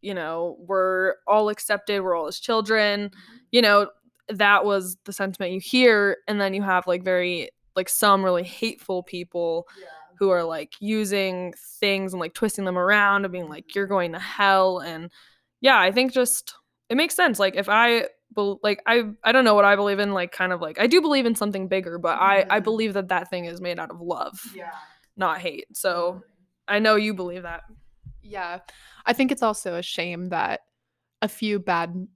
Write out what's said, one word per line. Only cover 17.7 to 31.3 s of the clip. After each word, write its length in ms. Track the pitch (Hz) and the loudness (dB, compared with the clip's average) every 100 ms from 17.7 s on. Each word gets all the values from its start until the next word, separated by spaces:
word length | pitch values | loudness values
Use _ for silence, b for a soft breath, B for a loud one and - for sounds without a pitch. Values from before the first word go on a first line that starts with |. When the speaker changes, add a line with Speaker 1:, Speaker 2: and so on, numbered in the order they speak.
| 214 233 233 - _ _ | 2 4 2 -2 _ _
Speaker 1:
bel-, 280 | - 202 196 | -4 -4 -2
like, 200 | 208 202 - | -2 -2 2
I, 180 | 233 220 214 | 0 0 -4
I 80 | - | 2
don't 120 | 247 | 4
know 100 | 247 | 6
what 100 | 208 | 6
I 100 | 202 202 | 6 6
believe 220 | 202 196 | 2 0
in, 140 | 202 | -2
like, 160 | 196 175 | -2 -4
kind 200 | - 185 | -4 -4
of, 80 | 180 | -4
like, 180 | 160 - | -6 0
I 60 | 233 | 4
do 140 | 339 | 4
believe 260 | 320 277 240 | 4 2 2
in 80 | |
something 320 | 226 208 196 190 | 0 -2 -4 -2
bigger, 300 | 190 180 170 | -2 -4 -4
but 200 | 170 156 | -2 2
I, 200 | 190 196 | 4 4
I 40 | |
Speaker 2:
Mm-hmm. 200 | 190 208 | 4 2
Speaker 1:
believe 300 | 214 220 220 | 0 -2 0
that 140 | 196 185 | -2 -2
that 220 | 180 180 | -2 -2
thing 140 | 185 170 | -10 -10
is 140 | 170 | -10
made 180 | 180 170 | -8 -8
out 120 | 160 | -8
of 100 | 170 | -10
love, 400 | 170 170 - 190 226 | -8 -6 -6 -10 -18
Speaker 2:
Yeah. 180 | 190 175 B B B B - | -16 -16 B B B B -4
Speaker 1:
not 220 | 185 160 | -4 -2
hate. 260 | 180 143 - - | -6 -10 -14 -6
So 140 | 196 175 170 | -4 -2 -4
Speaker 2:
Totally. 120 | 185 - _ _ _ - | -6 -18 _ _ _ -4
Speaker 1:
I 100 | 208 | 0
know 180 | 220 214 | 4 2
you 180 | 214 | 2
believe 280 | 196 180 180 | -4 -8 -10
that. 200 | 175 170 - - - _ - - | -12 -16 -18 -20 -20 _ -20 -20
Speaker 3:
Yeah. 380 | 208 202 175 180 - B B B | -16 -10 -10 -10 -16 B B B
I 80 | - | -2
think 180 | 240 262 | 2 2
it's 100 | 269 | 2
also 320 | 226 214 190 | 0 -2 -6
a 80 | 175 | -8
shame 460 | 180 - 170 175 180 | -8 -6 -6 -6 -6
that 320 | 170 90 - _ _ _ _ _ _ | -2 -2 -4 _ _ _ _ _ _
a 60 | |
few 300 | 220 | -6